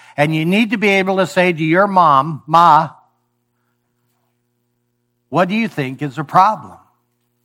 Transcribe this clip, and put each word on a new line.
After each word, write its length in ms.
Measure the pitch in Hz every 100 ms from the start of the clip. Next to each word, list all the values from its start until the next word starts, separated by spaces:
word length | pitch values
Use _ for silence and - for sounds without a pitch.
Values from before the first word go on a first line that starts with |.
| - -
and 180 | 147 156
you 100 | 160
need 260 | 202 226
to 60 | 214
be 120 | 208
able 260 | 196 190 190
to 120 | 180
say 260 | 190 180
to 100 | 160
your 240 | 156 170 202
mom, 560 | 190 165 135 151 147 -
"Ma, 440 | 165 170 151 165 - _ _ _ _ _ _ _ _ _ _ _ _ _ _ _ _ _ _ _ _ _ _ -
what 180 | 147 185
do 80 | 214
you 140 | 226
think 320 | - 131 131
is 160 | 147 127
a 80 | 147
problem? 520 | 180 196 202 107 90 _ _ _ _ _ _